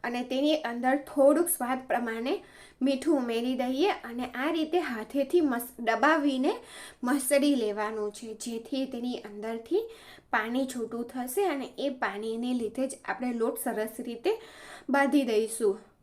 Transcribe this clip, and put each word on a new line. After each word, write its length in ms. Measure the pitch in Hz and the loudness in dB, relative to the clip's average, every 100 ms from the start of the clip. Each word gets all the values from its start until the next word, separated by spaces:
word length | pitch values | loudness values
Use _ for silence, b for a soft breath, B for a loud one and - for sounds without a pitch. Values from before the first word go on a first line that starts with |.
અને 200 | 233 247 | -4 -6
તેની 320 | 247 262 294 311 | -2 0 2 2
અંદર 420 | - 240 247 285 | 0 -2 2 2
થોડુંક 520 | - 285 277 302 349 | 0 6 8 8 2
સ્વાદ 380 | - 247 254 - | 0 -2 -4 -2
પ્રમાણે 560 | 233 240 226 247 403 B B B B | -2 0 -4 -2 -4 B B B B
મીઠું 360 | 262 262 294 285 | 0 2 2 2
ઉમેરી 380 | 240 226 240 247 | 2 -2 -2 -2
દઈએ 340 | 247 262 392 | -2 2 2
અને 360 | - 240 240 247 | 0 -6 -8 -6
આ 260 | 247 285 | -2 -2
રીતે 280 | 330 311 349 | 0 0 0
હાથેથી 640 | 302 226 214 277 269 349 | 0 -6 -4 -2 2 2
મસ-, 380 | 302 240 - - | 2 0 -4 -4
દબાવીને 760 | 226 220 277 320 285 262 285 480 B B B B | -2 4 4 4 2 2 0 0 B B B B
મસળી 520 | 247 285 - 285 294 269 | 0 0 4 4 4 4
લેવાનું 560 | 214 208 214 220 208 | 0 -2 -4 -2 -6
છે, 220 | 208 226 | -6 -14
જેથી 520 | 214 240 226 226 269 262 | -10 -8 -8 -4 -4 -4
તેની 320 | 247 247 247 | -4 -6 -6
અંદરથી 720 | 208 208 220 226 - 370 453 B B B _ | -10 -10 -8 -8 0 -2 -2 B B B _
પાણી 360 | 226 220 247 262 | -2 0 -2 -2
છૂટું 400 | 247 226 233 240 | -4 -6 -6 -6
થશે 400 | 254 254 392 392 | -8 -4 0 0
અને 240 | 277 247 - | 0 -6 -4
એ 120 | 277 | -4
પાણીને 640 | 254 202 202 220 226 247 | -2 -4 -2 -4 -4 -2
લીધે 340 | 247 220 262 262 | -2 -2 -2 -4
જ 100 | - - | -4 -8
આપણે 280 | - 247 | -4 -2
લોટ 260 | 233 226 - | 0 -2 0
સરસ 260 | 247 208 220 - | -4 -2 -4 -6
રીતે 420 | 240 233 359 440 B B B B - | -10 -2 -2 -2 B B B B 0
બાંધી 340 | 277 277 285 | 4 6 4
દઈશું. 560 | 240 214 220 - 214 202 - _ | 4 2 2 2 2 2 -8 _